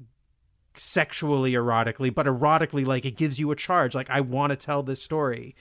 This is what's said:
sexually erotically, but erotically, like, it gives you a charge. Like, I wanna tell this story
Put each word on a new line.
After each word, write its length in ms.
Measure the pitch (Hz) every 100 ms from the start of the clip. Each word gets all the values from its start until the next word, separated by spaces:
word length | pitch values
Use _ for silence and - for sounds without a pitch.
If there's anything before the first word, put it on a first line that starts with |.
| 120 _ _ _ _ _ _ -
sexually 760 | - 175 156 - 151 139 131
erotically, 600 | 123 120 113 113 110 131 160
but 100 | 139
erotically, 600 | 123 147 160 160 143 131
like, 200 | 131 131
it 120 | 113
gives 200 | 156 135
you 140 | 147
a 40 | 147
charge. 380 | - 180 127
Like, 160 | 127 135
I 120 | 139
wanna 340 | 127 131 143 135
tell 260 | - 143
this 220 | 131 131
story 520 | - 156 139 117 120 -